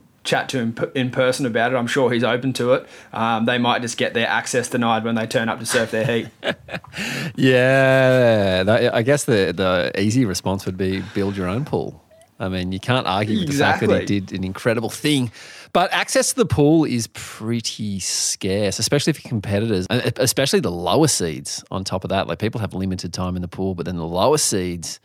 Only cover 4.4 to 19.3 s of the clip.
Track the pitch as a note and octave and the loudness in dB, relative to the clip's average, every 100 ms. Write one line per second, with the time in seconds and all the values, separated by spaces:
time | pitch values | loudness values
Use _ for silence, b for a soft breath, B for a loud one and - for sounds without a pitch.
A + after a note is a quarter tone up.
4.4 | - B2+ A#2 B2 A#2 A2+ A2+ A#2 A2+ B2+ | 0 -2 -2 -2 0 0 0 -2 0 -2
5.4 | A2+ G#2+ A2+ B2 A2+ A2 G#2+ A#2 A#2 _ | -2 -4 -2 0 0 -2 0 -2 -4 _
6.4 | - - - - - - A3 C#3 D3+ - | -8 -8 -10 -14 -14 -12 -8 -8 -8 0
7.4 | C3 B2+ B2+ C3+ C3 C3 C3 B2+ A#2+ A2 | 4 6 6 6 6 6 6 6 6 4
8.4 | G2 F#2 F#2+ A2+ A#2+ G#2 A#2 C#3+ - A2 | 4 2 4 4 4 2 2 0 2 2
9.4 | F2+ F2 F#2 F#2 C2+ - G2+ A#2+ A#2 F2+ | 2 2 2 2 0 0 2 2 2 0
10.4 | G2 F#2+ G2 F#2 F#2+ F#2+ F#2 G#2 G2 G2 | -2 -4 -4 -4 -2 -2 -4 -4 -2 -2
11.4 | F2+ G#2+ D3+ A#2 G#1 - _ _ _ _ | -4 -4 -2 -4 -4 -12 _ _ _ _
12.4 | F#2+ F#2 F#2 F#2+ - B2+ - F#2+ G#2+ G#3+ | -6 -4 -4 -6 -2 -2 0 -2 0 -2
13.4 | D#3+ C#3 C#3+ D#3+ D3 F3 F#2 G2+ F#2+ F#2+ | -2 0 2 2 2 0 0 -2 -2 -6
14.4 | F#2 F#2+ B2 A2+ A2 - D3 C#3+ B2 B | -6 -4 -2 -2 -4 -4 0 0 0 B
15.4 | B B B F3 F3+ F3 G3+ C4 A#3+ - | B B B 0 2 0 0 0 0 0
16.4 | G#3 - D3 D#3+ D3 A#2+ A2 - - - | 0 4 6 6 4 0 -4 -10 -16 -10
17.4 | A2 A#2 A2+ - G#2 G2 - - - - | -4 -4 -4 -6 -6 -4 -4 -4 -4 -2
18.4 | G2 G2 G#2 - G#2 C#3+ - D3+ - | -2 0 0 0 0 0 0 -2 -4